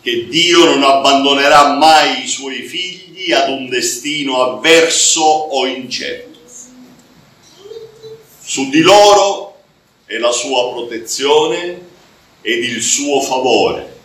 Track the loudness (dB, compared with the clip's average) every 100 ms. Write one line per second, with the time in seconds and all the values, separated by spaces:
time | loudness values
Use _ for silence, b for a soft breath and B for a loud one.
0 | -4 -6 -4 -2 2 4 4 4 4 4
1 | 4 2 2 2 4 6 4 4 6 6
2 | 4 -4 -8 -8 -8 -10 -10 -10 -10 -12
3 | -20 -12 -2 0 0 -4 -6 -4 -4 -6
4 | -8 -6 -4 -2 -2 -2 4 4 4 2
5 | 0 2 2 0 -2 -4 -4 -6 -10 -10
6 | -10 -12 -16 -20 -20 -20 -20 -20 -20 _
7 | _ _ _ _ _ _ -20 -18 -20 -20
8 | -20 -20 _ _ -12 -8 -2 0 4 6
9 | 6 6 2 -2 -10 _ _ _ _ _
10 | _ -4 -2 -2 -4 -2 -2 -6 -10 -10
11 | -10 -6 0 2 2 -4 -8 -12 -18 _
12 | _ _ _ _ -6 -4 -4 -6 -4 -4
13 | -2 -2 -2 -2 0 2 0 -4 -12 -20